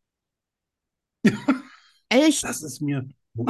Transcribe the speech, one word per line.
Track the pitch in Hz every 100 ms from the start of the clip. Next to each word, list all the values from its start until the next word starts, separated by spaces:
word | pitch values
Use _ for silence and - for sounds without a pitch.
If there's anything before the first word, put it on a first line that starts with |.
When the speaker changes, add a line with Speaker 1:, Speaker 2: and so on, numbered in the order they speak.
| _ _ _ _ _ _ _ _ _ _ _ _
Speaker 1:
<laughs> | 214 - - 262 - - _ _ _
Speaker 2:
Echt? | 233 311 -
Speaker 1:
Das | - 240
ist | 156 -
mir, | 147 139 123 - _
wo | 110